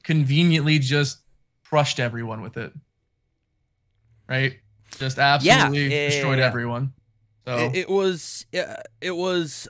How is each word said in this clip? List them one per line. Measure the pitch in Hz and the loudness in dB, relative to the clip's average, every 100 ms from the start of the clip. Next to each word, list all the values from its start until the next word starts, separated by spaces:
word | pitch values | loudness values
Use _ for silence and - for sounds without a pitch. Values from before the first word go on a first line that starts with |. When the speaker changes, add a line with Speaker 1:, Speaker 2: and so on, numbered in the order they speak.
Speaker 1:
conveniently | - 156 135 143 175 160 147 156 | 0 2 4 4 4 4 4 2
just | 131 147 139 - _ _ _ _ | 2 2 0 -4 _ _ _ _
crushed | - 151 139 - | 0 2 2 0
everyone | 123 117 113 110 | -4 -4 -8 -10
with | 110 113 | -10 -10
it. | 110 147 _ _ _ _ _ _ _ _ _ _ _ _ _ _ - | -12 -14 _ _ _ _ _ _ _ _ _ _ _ _ _ _ -6
Right? | 131 135 - _ _ - - | -2 -2 -4 _ _ -18 -8
Just | 135 135 | -6 0
Speaker 2:
Yeah. | 139 143 | 2 4
Speaker 1:
absolutely | 151 254 156 143 | 6 6 4 2
Speaker 2:
Yeah, | 139 147 | 0 0
yeah, | 147 | 0
Speaker 1:
destroyed | 143 135 131 | 0 0 2
Speaker 2:
yeah. | 127 | 0
Speaker 1:
everyone. | 117 120 120 135 - _ _ _ _ 131 | 0 -4 -4 -6 -10 _ _ _ _ -6
So | 120 | -4
Speaker 2:
It, | 120 170 | -2 -2
it | 180 | -2
was, | 196 190 170 - - - | 0 0 -4 -10 -12 -8
uh, | 180 - - - - | -8 -8 -10 -18 -12
it | 180 170 | -8 -4
was, | 185 180 156 - | -2 -2 -4 -8